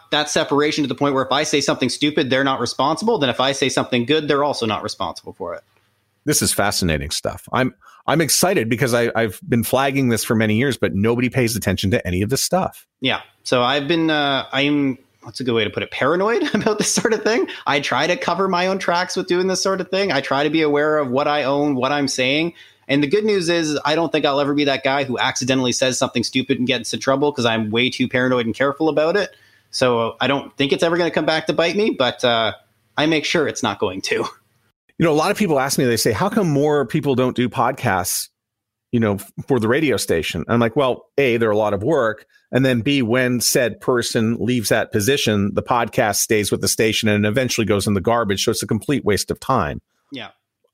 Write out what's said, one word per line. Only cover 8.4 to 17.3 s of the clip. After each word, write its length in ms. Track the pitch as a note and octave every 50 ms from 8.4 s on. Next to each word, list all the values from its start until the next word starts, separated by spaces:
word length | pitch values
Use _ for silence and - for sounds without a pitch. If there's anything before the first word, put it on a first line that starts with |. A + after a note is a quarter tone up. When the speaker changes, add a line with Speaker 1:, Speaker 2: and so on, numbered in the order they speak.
| - F3+ G3+ E3+ A2+ A2+
Speaker 2:
because 240 | B2+ A2 C#3+ B2 A#2
I, 180 | A#2+ A#2+ A#2 -
I've 240 | A2 A2+ G#2+ F#2+ - - -
been 140 | B2+ A#2 A2
flagging 460 | - - B2+ C3+ C#3+ C3+ C3+ C3+ B2
this 140 | A#2 G#2+ -
for 120 | - B2
many 220 | A2 A2 G#2+ G#2+ G#2+
years, 200 | C3 C#3+ A#2 -
but 160 | - F#2+ -
nobody 340 | G2 G2+ A2+ A#2+ A#2+ B2 B2
pays 280 | A#2+ C3+ B2 A2+ G#2+
attention 340 | G#2 - G2+ F#2+ F#2+ - G2
to 160 | A#2 B2 -
any 160 | F#2 F2+ F2+
of 80 | G#2 G#2+
this 140 | C3+ C3 -
stuff. 420 | - - F#3 F#3+ - - - - _ _ -
Speaker 1:
Yeah. 220 | - C3 G#2+ - - - _ _
So 220 | - - C#3 B2 B2
I've 240 | B2 C#3 D3 C#3+ C#3
been, 240 | F3 E3 D#3+ D#3+
uh, 340 | D#3 D3+ C#3+ C#3+ C#3 C3 - -
I'm, 480 | - C3 C#3 C#3+ D3 D3 C#3+ C3+ B2 - _ _ _ _ -
what's 160 | B2 - -
a 40 | C3+
good 120 | B2+ A#2
way 80 | A2+ G#2
to 80 | G2+
put 100 | - A#2
it? 80 | G2+ -
Paranoid 540 | - - C3 C3+ E3 F3+ F#3+ G#3+ A#3+ G4+ E4+
<laughs> 100 | C#4+ -
about 240 | G#3+ D#3+ G#3+ G#3+ G#3+
this 160 | - - -
sort 200 | - - A#3 A3
of 100 | G#3 -
thing. 240 | G3+